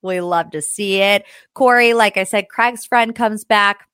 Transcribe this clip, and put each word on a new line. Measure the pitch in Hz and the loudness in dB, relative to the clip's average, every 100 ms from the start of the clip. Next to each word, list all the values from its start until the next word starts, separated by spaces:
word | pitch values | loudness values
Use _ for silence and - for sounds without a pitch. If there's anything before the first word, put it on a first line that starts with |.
we | 185 185 | -6 -4
love | 175 170 165 | -2 -2 -4
to | 160 | -8
see | 147 - 202 196 | -10 -6 -4 0
it. | 196 202 202 - _ | 2 2 -2 -16 _
Corey, | - 254 240 233 | 0 2 4 4
like | 233 208 196 | 4 2 0
I | |
said, | 190 214 202 | -2 -4 -4
Craig's | - 240 240 - | -2 -2 -4 -2
friend | 247 226 | 0 0
comes | 233 233 214 | -2 -4 -4
back. | - 214 202 202 _ | -2 0 2 -2 _